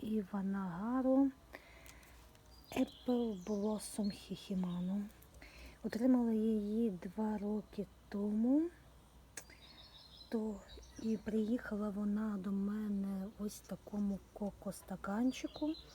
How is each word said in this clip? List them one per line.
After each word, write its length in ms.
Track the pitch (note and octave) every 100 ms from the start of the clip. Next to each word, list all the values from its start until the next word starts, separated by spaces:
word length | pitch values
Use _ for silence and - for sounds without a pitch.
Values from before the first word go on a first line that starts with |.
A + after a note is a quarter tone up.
Іванагару 1300 | G#3+ A3 F#3+ G3+ G3 G3 F#3+ E3+ A3 B3+ C4 C4 C#4 - - - - - - - - - - - - - -
Apple 720 | - B3+ - - B3 A#3 G3
Blossom 680 | F3+ G#3 G#3 G#3+ - - G3+
Хіхіману. 920 | - - F#3 - F#3+ F3+ F3 F3+ G3+ G#3 - - - - - - -
Отримала 480 | - G#3+ B3+ B3 A#3
її 600 | A3 A3 G#3+ G#3 A3 A#3
два 460 | F3+ G3 F#3 G#3+ G#3+
роки 480 | G#3 G#3+ - - F#3+ - -
тому. 520 | G3+ G#3 G#3+ A#3+ C#4+ E4+ - - - - - - - - - - - - - - - -
То 260 | A#3 G#3+ G3 - - - -
і 140 | A3+ A3
приїхала 720 | - A3 G#3+ A#3+ - G3+ G#3
вона 480 | G3 G#3 G#3 A3 G#3
до 80 | F#3+
мене 760 | G3 G3 G#3+ G#3+ G3+ G3 G3 F#3+ A3
ось 160 | G#3 -
в 120 | -
такому 520 | F#3 - G#3 G3+ F#3+ -
коко-стаканчику. 1400 | - G3+ - G3 - - F#3 - G3+ B3+ - D4+ - D4+ D#4+ -